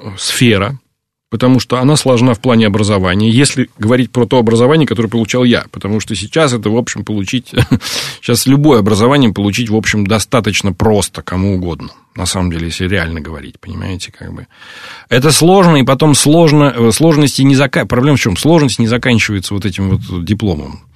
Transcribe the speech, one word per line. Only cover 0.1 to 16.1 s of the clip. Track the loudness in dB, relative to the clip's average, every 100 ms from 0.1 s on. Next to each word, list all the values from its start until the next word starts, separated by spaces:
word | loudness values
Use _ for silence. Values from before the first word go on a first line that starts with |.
| -10
сфера, | -6 0 2 2 -2 -8 _ _ _ _ -10
потому | -2 2 0
что | 0 -2
она | 2 2
сложна | 2 2 2
в | 0
плане | 2 2 2
образования, | 0 0 0 0 0 2
если | 2 2 0 -6 -4
говорить | 0 0 0
про | -2 0
то | 2
образование, | 2 2 4 2 0
которое | -2 -2
получал | -2 -2 0
я, | 2 0 -2
потому | -10 -6 -6
что | -4 -8
сейчас | -4 0 0
это, | 0 -2
в | -2
общем, | -4 -8
получить, | -6 -6 -4 -6 -6 -2 0 -2 -4
<laughs> | -10 -10 -10
щас | -2 -2 2
любое | 2 4 4
образование | 2 2 2 4 2
получить, | 0 -2 -2 -2
в | -2
общем, | -2 -2 -2
достаточно | -2 0 -2 0 -2 -4
просто | -2 0 0 -2 -8
кому | -8 -4 -2 -2
угодно, | -4 -8 -12 -20 _ -10
на | -6
самом | -2 -2
деле, | -4 -6
если | -6 -4
реально | -2 -4 -8
говорить, | -10 -14 -16 -20
понимаете, | -14 -10 -10 -10 -12 -16
как | -16
бы. | -16 -18 _ -20 -20 -20 -18 -2
Это | 0 2
сложно, | 4 4 6 6 4
и |
потом | 2 2 2